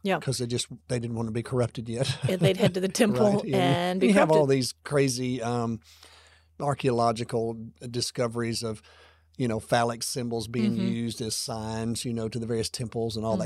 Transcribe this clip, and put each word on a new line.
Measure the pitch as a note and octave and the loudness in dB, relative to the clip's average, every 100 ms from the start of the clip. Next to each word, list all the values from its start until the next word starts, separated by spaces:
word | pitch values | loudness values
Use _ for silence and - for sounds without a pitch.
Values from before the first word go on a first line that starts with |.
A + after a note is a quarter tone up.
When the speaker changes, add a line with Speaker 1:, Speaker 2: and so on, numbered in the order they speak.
Speaker 1:
Yeah. | G3+ F3 | -4 -2
Speaker 2:
'cause | D3 A#2+ | -2 -2
they | A#2+ | -2
just, | A#2+ - B2 - | -4 -4 -10 -6
they | B2+ | -4
didn't | A#2 A2+ | -4 -4
wanna | A2+ | -4
be | A2+ | -4
corrupted | A2 B2+ A#2 - A#2 | -2 0 0 -2 -6
yet. | A2+ C3+ - - | -4 -4 -2 -2
Speaker 1:
And | F#3 | 2
they'd | G3 F#3 | 2 4
head | G#3+ | 2
to | F3+ | 2
the | F#3+ | 0
Speaker 2:
<laughs> | - | 2
Speaker 1:
temple | G#3+ F#3+ G#3 G3+ | 2 4 4 2
Speaker 2:
Right, | - | 2
yeah. | G3 | 2
Speaker 1:
and | F3+ F3 F3+ F#3 | 4 2 0 2
be | F#3+ | 6
Speaker 2:
You | |
have | F#3+ E3+ | 6 8
all | D#3 C#3+ | 6 6
Speaker 1:
corrupted. | C3+ | 4
Speaker 2:
these | A#2+ - | 0 -6
crazy, | - C#3+ C#3 B2 B2+ B2+ | -2 2 2 2 -2 -2
um, | A2+ A#2+ A#2 A2+ - - - - - _ _ - | -2 0 -2 -4 -10 -20 -20 -20 -20 _ _ -4
archaeological | C#3+ C3+ C3+ A#2 A#2 A2 A#2 A#2+ A2+ A2+ A2+ - B2 | -2 0 2 4 4 2 -2 -2 -2 -6 -10 -14 -8
discoveries | A#2+ A#2 - A#2+ A#2 A#2 A2 | -4 -4 -2 -2 -2 -2 -2
of, | A2+ G#2+ - - - _ _ - | -6 -8 -12 -20 -20 _ _ -4
you | B2 | -2
know, | A2 | -2
phallic | - A#2+ A#2+ A#2 | 0 2 2 0
symbols | - C3 A#2+ A#2 A2 | -6 -6 -4 -4 -4
being | A#2+ G#2+ | -2 0
Speaker 1:
Mm-hmm. | A2+ A#2 | 0 -2
Speaker 2:
used | A#2 A#2 - | -2 -4 -4
as | A2 - | -6 -6
signs, | - A2+ A2 A2+ A2+ A2+ | -6 -6 -4 -4 -2 -4
you | B2+ | -4
know, | A#2 A2 | -4 -4
to | A#2 | -4
the | A2+ | -2
various | A2+ A2 | -2 -2
temples | - A#2 A#2 A2+ A2 | -6 -6 -4 -4 -4
and | |
all | A2 | -2
that | G#2 | -2